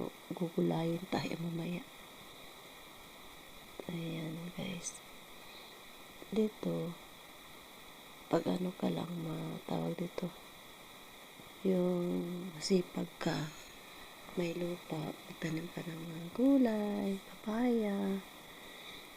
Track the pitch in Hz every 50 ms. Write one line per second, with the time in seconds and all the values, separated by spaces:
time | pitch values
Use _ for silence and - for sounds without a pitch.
0 | - - - - - - - - 180 165 - 185 175 170 165 160 165 165 170 170
1 | 185 - - - - - - 170 165 170 165 165 165 170 175 175 - - - -
2 | - - - - - - - - - - - - - - - - - - - -
3 | - - - - - - - - - - - - - - - - - - 170 165
4 | 165 165 160 160 160 160 160 170 170 175 - - 185 190 180 170 - - - -
5 | - - - - - - - - - - - - - - - - - - - -
6 | - - - - - - 196 220 214 214 - - - 175 165 165 165 170 165 -
7 | - - - - - - - - - - - - - - - - - - - -
8 | - - - - - - - 170 - 185 185 180 180 180 180 - - 185 170 165
9 | 165 170 175 170 160 160 160 165 160 165 165 175 - - 175 165 165 165 170 -
10 | 170 175 - - 180 175 - - - - - - - - - - - - - -
11 | - - - - - - - - - - - - - 190 185 180 180 180 180 175
12 | 175 175 180 180 180 175 180 175 180 190 160 151 - - 196 180 175 - - 180
13 | 180 170 - - - 185 160 160 151 156 - - - - - - - - - -
14 | - - - - - - - 185 175 170 165 175 175 175 175 175 - - 165 156
15 | 156 - - - - - - - - 160 160 160 170 185 - 165 - 175 160 160
16 | 165 170 160 165 170 170 - - 247 269 277 269 254 226 220 214 208 208 202 202
17 | 202 196 196 196 - - - - - 220 214 226 247 247 233 233 214 202 202 196
18 | 202 196 196 196 - - - - - - - - - - - - - - - -
19 | - - -